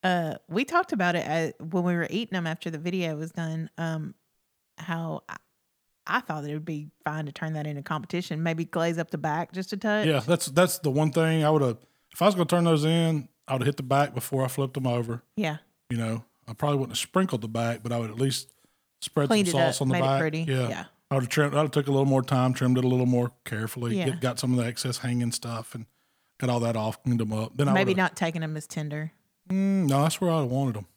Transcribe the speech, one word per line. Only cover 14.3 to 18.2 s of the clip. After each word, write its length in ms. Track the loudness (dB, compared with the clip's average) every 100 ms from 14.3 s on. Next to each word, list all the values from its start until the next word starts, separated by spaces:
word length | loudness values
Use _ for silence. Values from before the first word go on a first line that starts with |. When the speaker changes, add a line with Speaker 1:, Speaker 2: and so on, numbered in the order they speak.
| -2
Speaker 2:
I 40 | -2
flipped 260 | -2 -4 -2
'em 80 | 0
over. 380 | 0 -2 -6 _ -4
Speaker 1:
Yeah. 200 | -4 -4 _ _ _
Speaker 2:
You 80 | -2
know, 280 | -2 -4 -8 _ -18
I 40 |
probably 260 | -2 0 0
wouldn't 180 | 0 -4
have 100 | 0
sprinkled 320 | 0 2 0
the 80 | -2
back, 340 | -2 -2 -2
but 120 | -2
I 40 | -4
would 100 | -4
at 80 |
least 320 | -2